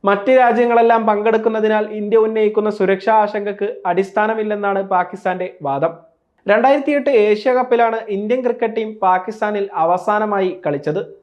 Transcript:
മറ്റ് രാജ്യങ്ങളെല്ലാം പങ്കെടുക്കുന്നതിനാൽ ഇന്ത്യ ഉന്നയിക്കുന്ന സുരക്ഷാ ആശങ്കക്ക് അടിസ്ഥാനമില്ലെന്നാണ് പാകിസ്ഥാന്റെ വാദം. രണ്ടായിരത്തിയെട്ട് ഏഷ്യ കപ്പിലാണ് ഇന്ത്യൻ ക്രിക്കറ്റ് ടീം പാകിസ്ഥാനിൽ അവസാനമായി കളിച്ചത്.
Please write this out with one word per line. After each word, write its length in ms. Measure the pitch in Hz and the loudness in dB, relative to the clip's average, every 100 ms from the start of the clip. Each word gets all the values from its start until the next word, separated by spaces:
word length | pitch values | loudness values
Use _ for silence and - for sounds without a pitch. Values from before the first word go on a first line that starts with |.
| 202 | 0
മറ്റ് 240 | 202 262 262 | 0 4 4
രാജ്യങ്ങളെല്ലാം 600 | 240 226 240 233 233 226 220 | 4 4 2 4 4 4 2
പങ്കെടുക്കുന്നതിനാൽ 760 | 208 214 220 214 220 220 214 214 214 | 0 2 2 0 0 0 0 -2 -6
ഇന്ത്യ 180 | 208 220 220 | 0 2 2
ഉന്നയിക്കുന്ന 440 | 220 214 214 208 208 | 2 0 0 -2 0
സുരക്ഷാ 360 | 190 190 226 220 | 0 0 2 2
ആശങ്കക്ക് 440 | 208 208 202 202 202 - 185 | 2 -2 -6 -6 -6 -4 -2
അടിസ്ഥാനമില്ലെന്നാണ് 920 | 175 190 - 214 220 214 208 202 196 196 | -2 0 0 0 -2 -4 -2 -2 -2 0
പാകിസ്ഥാന്റെ 560 | 185 180 196 190 180 180 - 143 | -2 -2 -4 -6 -4 -8 -6 -6
വാദം. 260 | 139 165 - _ _ _ _ - | -2 -2 -4 _ _ _ _ 0
രണ്ടായിരത്തിയെട്ട് 600 | 208 247 285 277 285 277 247 | 2 4 2 2 0 2 2
ഏഷ്യ 300 | 208 214 262 254 | 4 2 0 0
കപ്പിലാണ് 400 | 247 240 233 226 220 196 | 0 2 2 -2 -6 -6
ഇന്ത്യൻ 240 | 214 254 240 | -2 -2 -2
ക്രിക്കറ്റ് 320 | 240 226 226 | -2 -4 -4
ടീം 140 | 220 214 190 | -6 -2 0
പാകിസ്ഥാനിൽ 600 | 185 185 214 208 208 196 180 | 0 -2 -6 -4 -2 -4 -2
അവസാനമായി 680 | 165 180 180 208 214 202 185 - 156 | 0 0 0 -2 0 -2 -2 -4 -6
കളിച്ചത്. 360 | 147 151 160 - - | -4 -4 -6 -8 -16